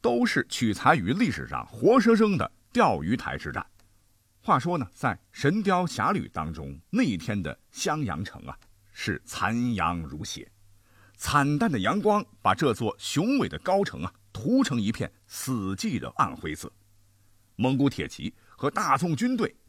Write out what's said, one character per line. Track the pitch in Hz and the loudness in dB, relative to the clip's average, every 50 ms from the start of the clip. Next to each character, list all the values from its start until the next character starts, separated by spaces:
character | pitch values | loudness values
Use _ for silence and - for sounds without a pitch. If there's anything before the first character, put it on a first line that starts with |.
都 | _ 226 240 240 247 | _ 2 2 2 2
是 | 240 - - 127 - | 2 2 0 -2 -2
取 | - - 127 110 101 | -2 0 0 0 0
材 | - - 127 - | 2 4 4 4
于 | 160 92 90 131 | 4 4 0 0
历 | 190 240 185 | 2 2 0
史 | 117 - 65 58 | 0 -2 -6 -6
上 | 71 62 60 | -6 -8 -8
活 | - - 110 120 165 233 269 | -8 -10 2 4 6 6 8
生 | 196 233 226 | 8 6 6
生 | 208 220 214 196 143 | 6 6 4 4 0
的 | 98 - _ _ _ _ | -2 -4 _ _ _ _
钓 | _ 247 226 160 107 78 73 | _ 2 4 4 4 2 0
鱼 | 82 113 | -2 -2
台 | 127 - - - | -2 -2 -6 -8
之 | - - - | -6 -8 -6
战。 | 69 - - - _ - _ _ _ _ _ _ _ _ _ _ _ _ _ | -6 -8 -8 -10 _ -20 _ _ _ _ _ _ _ _ _ _ _ _ _
话 | - 185 | 2 2
说 | 135 - 170 175 165 | 2 4 0 -2 -2
呢， | 123 92 _ | -2 -6 _
在 | - - 131 95 - _ _ _ | -4 -4 -4 -4 -4 _ _ _
《神 | - - 143 175 220 | 0 0 2 2 2
雕 | 208 196 190 180 180 | 2 2 2 2 2
侠 | 165 - - 107 143 202 | 0 -2 -2 0 0 0
侣》 | 175 - - | -2 -4 -6
当 | - - 78 78 80 | -6 -6 -6 -6 -6
中， | 76 73 69 69 69 - _ | -8 -10 -12 -12 -14 -14 _
那 | - 220 262 | 0 0 2
一 | 156 104 | 2 0
天 | 85 - - 107 104 90 | -2 -2 -4 -4 -2 -2
的 | 78 64 _ _ _ _ | -4 -8 _ _ _ _
襄 | - - 190 151 156 151 | -6 -2 -2 -2 -2 -2
阳 | 104 78 71 101 | -4 -4 -6 -6
城 | - - - - | -8 -10 -14 -14
啊， | - - - - _ - _ _ _ - | -14 -16 -16 -18 _ -20 _ _ _ -14
是 | - - - 92 - _ | -8 -4 -4 -4 -4 _
残 | - - - - 95 113 120 123 123 117 | -12 -8 -2 -2 0 0 0 0 0 0
阳 | 98 82 82 87 87 | 0 0 0 -2 -2
如 | 82 73 65 76 - | -6 -8 -8 -10 -10
血， | - - - - - _ _ _ - - _ _ _ _ _ - - _ | -10 -10 -12 -14 -16 _ _ _ -20 -20 _ _ _ _ _ -20 -20 _
惨 | - - - - 143 139 139 147 147 | -10 -6 0 2 2 2 2 2 2
淡 | 233 226 | 0 0
的 | 156 113 | 0 0
阳 | 92 104 147 208 | 0 0 0 2
光 | 185 208 208 208 - - - _ | 2 2 2 2 0 -4 -16 _
把 | _ 101 92 | _ 0 2
这 | - 165 143 110 | 4 2 2 2
座 | - 120 107 - | 2 0 -4 -4
雄 | _ - - - 139 170 226 277 277 | _ -8 -4 -2 0 0 2 2 0
伟 | 196 - | 0 -2
的 | - 156 | -4 -6
高 | - - 180 196 202 | -2 0 2 2 2
城 | - - - - | 0 -4 -8 -8
啊， | 92 - _ _ _ _ | -8 -10 _ _ _ _
涂 | - 110 143 240 269 269 | -6 -2 2 2 2 2
成 | - 139 120 | 2 0 0
一 | 104 101 113 | 0 -2 -2
片 | - 101 - _ _ _ | -4 -6 -8 _ _ _
死 | _ - - - - 135 117 98 95 98 | _ -12 -10 -6 -4 -4 -4 -2 -4 -4
寂 | 98 - 117 120 - | -4 -4 -4 -4 -4
的 | - 64 - | -4 -6 -2
暗 | - 139 90 65 | -2 -2 -2 -2
灰 | - - 80 76 | -8 -8 -10 -10
色。 | - - - _ _ _ _ _ _ _ _ _ _ _ _ _ _ _ _ _ | -8 -12 -16 _ _ _ _ _ _ _ _ _ _ _ _ _ _ _ _ _
蒙 | - 113 127 135 | -2 0 0 2
古 | 131 143 139 | 2 2 2
铁 | - - 73 67 | 0 -2 -8 -8
骑 | - - 69 101 - _ _ _ - | -8 -10 -10 -10 -10 _ _ _ -14
和 | - - 143 | -6 -6 -4
大 | - - 214 160 139 | -2 -2 2 2 2
宋 | 135 160 175 160 | 2 2 0 0
军 | 127 220 247 262 | 0 0 0 0
队 | 226 220 - - _ _ | 0 -2 -2 -4 _ _